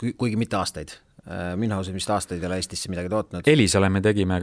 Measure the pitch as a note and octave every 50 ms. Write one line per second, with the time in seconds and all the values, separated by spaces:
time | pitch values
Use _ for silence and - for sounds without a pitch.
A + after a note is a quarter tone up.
0 | A#2 A#2+ - - B2+ A#2+ A2 A2 A#2 - G#2+ F#2+ F2 - - D#2+ D2+ - - -
1 | _ _ _ - - - F2+ F#2 F2+ F2+ F2+ G2 A#2 A2 G#2 F#2+ F#2 F2+ F#2 F#2+
2 | - - G#2 G2 - - F2+ E2+ F2 F2+ F#2 F#2 - - - - - - F2+ F2
3 | F2+ F2+ G#2+ A2 - - - F2 - D3 D#3 D3 G#2 F2 A2 G2 G2 F#2+ F#2+ G2
4 | F#2+ G#2+ G2+ G2+ F#2 F#2 F#2 F2+